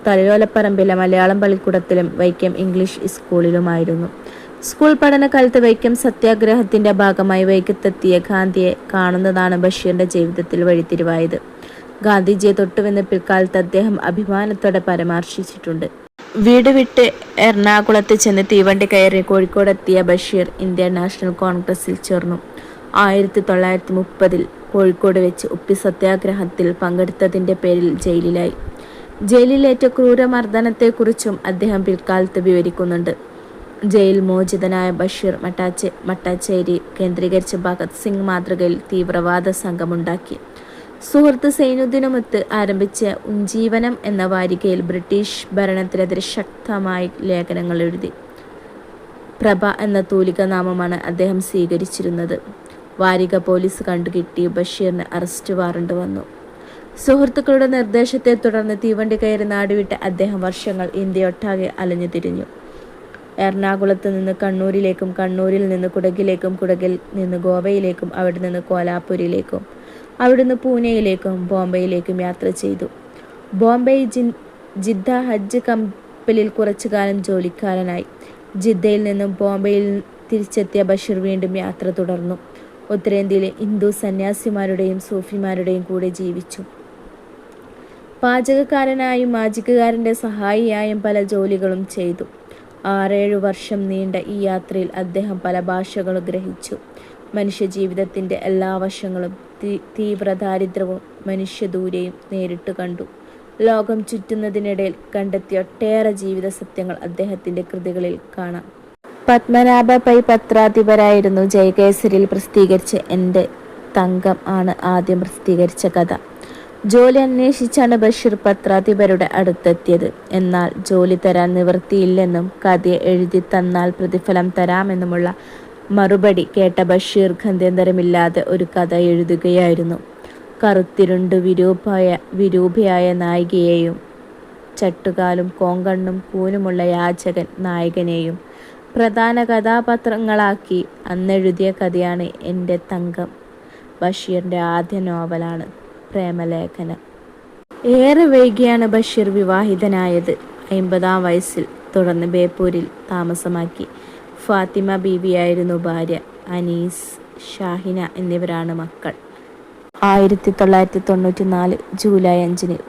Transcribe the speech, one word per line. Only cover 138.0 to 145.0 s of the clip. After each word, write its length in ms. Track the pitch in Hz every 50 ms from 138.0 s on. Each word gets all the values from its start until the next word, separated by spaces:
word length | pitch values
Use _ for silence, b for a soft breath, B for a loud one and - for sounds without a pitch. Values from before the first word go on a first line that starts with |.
| 175 175 165 165 160 165 170 180 - B B B B B B B B B -
പ്രധാന 480 | 233 226 220 202 233 226 233 233 240 233
കഥാപാത്രങ്ങളാക്കി 1400 | 226 233 220 208 226 226 240 233 240 233 233 - 233 220 220 226 220 214 208 208 202 196 196 - - 185 180 - - - - -
അന്നെഴുതിയ 640 | - 180 185 185 196 196 196 190 185 175 175 190 190
കഥയാണ് 580 | 190 - 196 180 175 175 180 175 175 180 175 - - -
എന്റെ 360 | - 170 180 180 180 175 175
തങ്കം. 500 | 175 - - 180 175 175 175 165 - 175 - - - - - - - B B B B B B B -
ബഷീറിന്റെ 580 | 175 180 196 - - - 185 180 180 180 175 175
ആദ്യ 400 | 170 170 170 170 170 175 202
നോവലാണ് 640 | 196